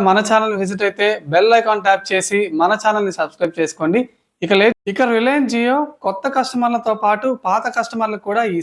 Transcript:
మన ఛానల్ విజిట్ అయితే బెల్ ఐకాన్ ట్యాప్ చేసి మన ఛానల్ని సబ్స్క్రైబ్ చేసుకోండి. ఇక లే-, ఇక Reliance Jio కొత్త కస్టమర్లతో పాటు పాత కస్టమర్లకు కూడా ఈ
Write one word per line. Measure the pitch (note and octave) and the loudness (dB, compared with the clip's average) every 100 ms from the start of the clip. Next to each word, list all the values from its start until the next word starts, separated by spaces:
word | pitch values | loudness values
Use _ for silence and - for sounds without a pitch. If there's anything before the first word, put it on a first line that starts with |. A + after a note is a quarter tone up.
| F#3+ | 4
మన | G3 G#3+ | 2 2
ఛానల్ | A3 A3 G3 | 2 2 -2
విజిట్ | F#3+ G3 G3+ | -4 -2 -4
అయితే | G3+ G#3 G#3+ D3 | 0 -2 -2 0
బెల్ | E3 A3 A#3 | 2 4 4
ఐకాన్ | A3+ G#3 G3 | 2 0 2
ట్యాప్ | F#3+ - | 0 0
చేసి | F#3+ F3+ G3+ G3 D#3 | -2 0 -2 0 0
మన | F3+ G#3 | 0 2
ఛానల్ని | G#3+ G#3 G3 E3 | 0 0 -2 -4
సబ్స్క్రైబ్ | D#3 - E3+ E3+ | -6 -4 -4 -2
చేసుకోండి. | D#3 - D#3+ A3+ B3 _ _ _ | -4 -2 0 0 -2 _ _ _
ఇక | F#3 G3 | 0 4
లే-, | A3 - G3+ | 4 0 -4
ఇక | G3+ B3 | 0 0
Reliance | A3+ B3 D4 B3+ | 2 2 0 0
Jio | A#3 A#3+ C#4 D4 - G3+ | 0 0 0 -2 -6 -6
కొత్త | G3 C4+ C4+ | -4 -4 -2
కస్టమర్లతో | B3 B3 A#3+ A#3 A#3 G#3+ | -2 -2 -2 0 -2 0
పాటు | G#3+ G#3 C4 B3 F#3 | 0 0 -2 -4 -2
పాత | G#3+ A#3+ A#3 | -2 -2 -4
కస్టమర్లకు | A3+ A3+ A3 G#3 G3+ | -6 -4 -4 -4 -4
కూడా | A3 A3 | -2 -2
ఈ | E3+ | -4